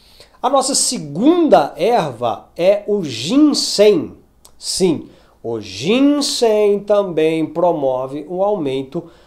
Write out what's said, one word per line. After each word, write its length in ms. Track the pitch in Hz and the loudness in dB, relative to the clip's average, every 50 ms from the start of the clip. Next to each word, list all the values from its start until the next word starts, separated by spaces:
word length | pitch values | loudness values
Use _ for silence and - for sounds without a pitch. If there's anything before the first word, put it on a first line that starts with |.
| _ _ _ - - _ _ _ | _ _ _ -20 -20 _ _ _
A 80 | - 254 | -2 0
nossa 260 | 277 269 240 277 269 | 0 0 0 0 -2
segunda 960 | - - - 254 196 156 143 143 170 240 311 359 349 330 262 202 165 143 - - 143 | -2 -2 -2 -4 -6 -8 -8 -4 0 2 2 4 4 4 4 4 4 4 2 -4 -2
erva 720 | 170 226 240 214 160 143 120 107 120 113 104 - - _ _ | 0 0 2 0 0 -2 -4 -4 -4 -4 -4 -4 -10 _ _
é 280 | - 170 190 202 208 208 | -2 2 2 2 0 0
o 180 | 208 208 208 170 | -2 -4 -2 -4
ginseng. 1120 | 139 117 110 123 170 247 285 302 294 247 - - - - 196 208 208 202 151 110 92 - - _ _ _ _ _ - _ - | -4 -8 -8 -4 0 2 4 4 4 2 0 -2 -2 2 4 4 4 4 4 0 -6 -10 -18 _ _ _ _ _ -20 _ -16
Sim, 480 | - - - - 185 180 143 - - - - _ _ _ _ _ | -12 -8 -4 0 0 0 0 -2 -6 -12 -20 _ _ _ _ _
o 180 | - 113 117 110 | -10 -8 -8 -8
ginseng 1200 | 101 95 95 101 127 180 233 262 277 285 285 294 277 - - - 240 220 214 214 208 202 202 202 | -10 -12 -12 -6 -2 0 2 2 4 2 2 2 -2 -4 -2 0 2 2 2 4 2 2 2 0
também 640 | 208 - 208 202 196 185 165 156 156 160 160 160 156 | 0 0 0 0 0 0 0 0 0 0 0 0 -4
promove 840 | 156 - 165 180 175 160 151 139 131 127 127 131 135 139 151 151 - | -4 -2 0 0 0 0 0 0 -2 -2 -2 -4 -6 -8 -10 -10 -8
o 140 | 180 180 196 | -4 -2 -2
aumento 600 | 208 208 185 147 135 131 135 131 127 - 170 160 - - _ _ | -2 -2 -2 -4 -4 -4 -6 -6 -8 -10 -10 -12 -12 -16 _ _